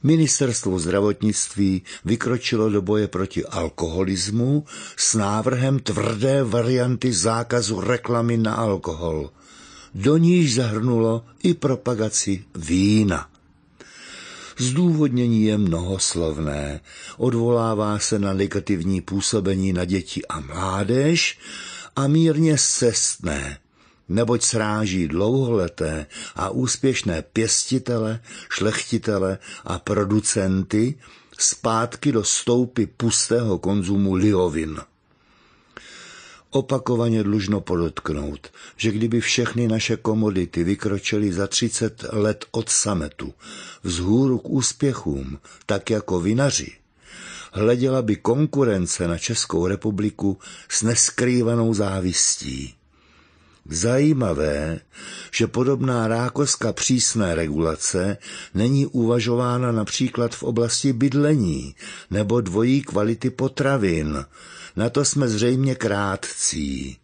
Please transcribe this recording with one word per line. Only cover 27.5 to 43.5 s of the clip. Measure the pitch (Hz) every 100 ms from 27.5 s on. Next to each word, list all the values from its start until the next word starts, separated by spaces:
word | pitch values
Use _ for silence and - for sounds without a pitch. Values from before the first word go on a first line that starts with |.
| - - 131 127 120 110 113 - - -
šlechtitele | - 104 107 - 117 - 101 92 95 - - -
a | 92
producenty | - 104 98 107 - - 95 95 92 104 117 147 - - _ -
zpátky | - - 120 110 120 - 147
do | 117
stoupy | 104 - - 120 123 - 98
pustého | _ 117 - - 117 117 90
konzumu | 92 101 90 101 98
lihovin. | 92 104 95 90 78 80 76 - _ _ _ _ _ _ _ _ - - - - - - - _
Opakovaně | 139 131 135 - 120 117 113
dlužno | 101 107 95 104
podotknout, | - 90 85 - - 76 73 73 - - - -
že | 110
kdyby | 104 113 117
všechny | - - 117 113 117
naše | 110 - 110
komodity | - 110 107 95 87 -
vykročily | 85 98 104 98 - 107 104
za | 87 98
třicet | - 120 - 113 - -
let | 110 107 104 -
od | - 110
sametu | - - 95 76 - 62 - -